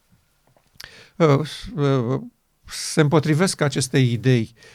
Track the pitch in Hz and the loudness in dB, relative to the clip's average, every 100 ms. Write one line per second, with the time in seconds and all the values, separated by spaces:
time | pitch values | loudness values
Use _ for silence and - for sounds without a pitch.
0 | _ _ _ _ _ _ _ - - - | _ _ _ _ _ _ _ -20 -20 -20
1 | - - 165 139 156 - - 208 143 135 | -12 0 2 2 0 -10 -12 -4 0 0
2 | 117 135 247 - _ _ - - - - | -2 -4 -8 -20 _ _ -16 -12 -4 0
3 | 151 156 151 151 185 - 147 143 135 143 | 2 2 2 2 0 0 -2 -2 -2 2
4 | 127 117 127 123 107 _ - | 2 0 2 2 0 _ -20